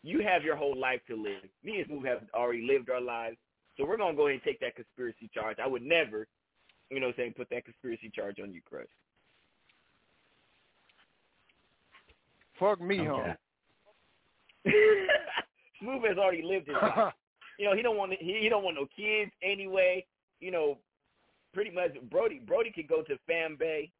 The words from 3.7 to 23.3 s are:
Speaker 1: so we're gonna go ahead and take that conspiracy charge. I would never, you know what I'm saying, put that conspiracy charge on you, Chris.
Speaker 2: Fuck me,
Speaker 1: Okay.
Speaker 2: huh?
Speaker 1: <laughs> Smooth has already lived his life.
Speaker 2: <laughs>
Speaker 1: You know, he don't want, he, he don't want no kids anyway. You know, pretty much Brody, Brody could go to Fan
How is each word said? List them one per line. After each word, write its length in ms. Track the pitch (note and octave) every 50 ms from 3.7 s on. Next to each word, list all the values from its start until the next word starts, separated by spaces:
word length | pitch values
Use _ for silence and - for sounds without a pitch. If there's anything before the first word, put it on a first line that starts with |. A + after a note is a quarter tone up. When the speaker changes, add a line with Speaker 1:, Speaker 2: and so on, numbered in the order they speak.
| _
Speaker 1:
so 100 | - C#3
we're 100 | D3+ G3
gonna 180 | A3+ G#3 F3 D#3
go 120 | C#3+ D3
ahead 80 | C#3+ C#3
and 80 | B2+
take 180 | - D3 C#3 -
that 160 | C3 A#2+ -
conspiracy 540 | - A2+ _ _ - B2+ A#2 A2 _ A#2 G#2+
charge. 240 | - A2+ G#2+ A2 A2 -
I 40 | A#2
would 160 | C3+ C3 A#2+
never, 440 | A#2+ C#3 E3 E3 D3+ G#2+ G#2+ - - _ _ _ _ _ _ _ _ _ _ _ _ _
you 100 | C3+ C3+
know 60 | C3
what 80 | B2 A#2
I'm 40 | -
saying, 120 | B2 A#2+ A2 -
put 100 | B2 -
that 140 | B2 B2 -
conspiracy 460 | - A#2 _ - B2+ A#2 A2 - A2 -
charge 240 | - G2+ G2+ G2+ G#2+
on 140 | G#2 G2+
you, 80 | F#2 E2 _
Chris. 200 | _ - C2+ A#1 - _ _ _ _ _ _ _ _ _ _ _ _ _ _ _ _ _ _ _ _ _ _ _ _ _ _ _ _ _ _ _ _ _ _ _ _ _ _ _ _ _ _ _ _ _ _ _ _ _ _ _ _ _ _ _ _ _ _ _ _ _ - _ _ - _ _ _ _ _ _ _ _ -
Speaker 2:
Fuck 220 | F3+ G3+ G#3 F3+
me, 200 | E3+ F3+ G3+ F#3+
Speaker 1:
Okay. 340 | D#3+ D3+ C#3 B2+ - - D#2+ - _ _ _ _ _ _ _ _ _ _ _ _ _ _ _ _ _ _ _ _ _ _ _ _ _
Speaker 2:
huh? 40 | F#4+
Speaker 1:
<laughs> 0 | G4+ G#4+ G#4+ A4 G#4+ G4 F#4+ - C#5+ D5+ - - - - - _ _ _ _ _ _ -
Smooth 240 | G3 A#3 C4+ C4 A3+
has 140 | G#3+ F#3 F3+
already 240 | G3+ F#3+ F3+ E3
lived 260 | D#3+ E3+ F#3+ F#3+ D#3+ C#3+
his 80 | C#3+ -
life. 320 | - G#3 - A#3 A3 F#3 - _
Speaker 2:
<laughs> 40 | _ _ _ _ - - -
Speaker 1:
You 100 | - G3+
know, 100 | G#3 F#3+
he 60 | G#3
don't 140 | A#3+ A#3+ A3
want, 160 | G#3 G3 F#3 F#3 F#3
he, 220 | E3 F3 G3 A3
he 60 | G#3+ A3
don't 160 | A#3 G#3 G3
want 100 | F#3 E3
no 100 | C#3+ C#3 C3+ _
kids 340 | - G#3 G#3+ G#3+ G#3+ G#3 G3 _ _
anyway. 640 | F3 F#3+ G3+ G3 G3 F#3+ F#3 F#3+ F#3 F#3 F3+ F#3 F3+ _ _ _ _ _ _ _
You 100 | - F#3
know, 280 | F#3 E3+ D#3 D3 C#3 C#3 _ _ _ _ _ _ _ _ _ _ _ _ _ _
pretty 180 | - F#3+ G#3 G#3+
much 220 | E3+ F3+ F3+ E3+ C3+ C3 B2+ A2+
Brody, 300 | D3 F3 A3+ A3 D#3+ C3+ A#2
Brody 280 | G#2 E3+ G#3+ A3+ A#3 G#3+
could 140 | E3+ D#3 D3
go 140 | D#3+ D#3
to 140 | D#3 D3+ C#3 - _
Fan 260 | -